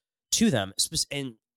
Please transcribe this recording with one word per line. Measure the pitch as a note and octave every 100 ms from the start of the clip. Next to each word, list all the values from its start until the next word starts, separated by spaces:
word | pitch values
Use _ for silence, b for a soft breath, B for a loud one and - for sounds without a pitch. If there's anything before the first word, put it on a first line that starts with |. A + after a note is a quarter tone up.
| _ _ -
to | - A3+
them | A#2+ G2 -
spec-, | - D#3+ -
and, | C#3+ C3+ A2 _